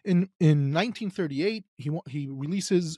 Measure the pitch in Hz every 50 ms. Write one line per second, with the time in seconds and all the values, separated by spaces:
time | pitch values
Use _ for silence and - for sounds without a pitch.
0 | - 202 180 175 190 190 _ _ 180 151 151 147 139 139 147 170 208 247 - -
1 | 214 196 - - 175 147 139 139 175 208 226 220 - _ _ - 120 147 156 170
2 | - 127 127 147 143 135 139 135 143 156 190 196 - - 196 180 175 156 165